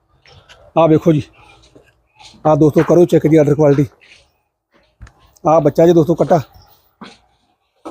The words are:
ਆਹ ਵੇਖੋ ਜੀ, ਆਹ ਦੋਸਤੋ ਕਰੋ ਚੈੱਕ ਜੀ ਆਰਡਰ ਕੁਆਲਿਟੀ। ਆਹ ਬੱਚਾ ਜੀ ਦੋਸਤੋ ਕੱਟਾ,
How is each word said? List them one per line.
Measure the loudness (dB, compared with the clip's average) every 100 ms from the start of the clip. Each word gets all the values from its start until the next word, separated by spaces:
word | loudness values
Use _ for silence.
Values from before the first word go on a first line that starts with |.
| _ _ _ _ _ _ _ -2
ਆਹ | 0
ਵੇਖੋ | 0 0
ਜੀ, | -2 -6 _ _ _ _ _ _ _ _ _ -20 -8 -2
ਆਹ | 0
ਦੋਸਤੋ | 0 0 0
ਕਰੋ | 2
ਚੈੱਕ | 2 0 0
ਜੀ | 0
ਆਰਡਰ | 0
ਕੁਆਲਿਟੀ। | 0 0 0 -4 -10 _ _ _ _ _ _ _ _ _ _ -20 _ _ _
ਆਹ | -2 0
ਬੱਚਾ | 0 0 2
ਜੀ |
ਦੋਸਤੋ | 2 0
ਕੱਟਾ, | -2 -2 -2 -4 _ _ _ _ _ -20 -20 _ _ _ _ _ _ -20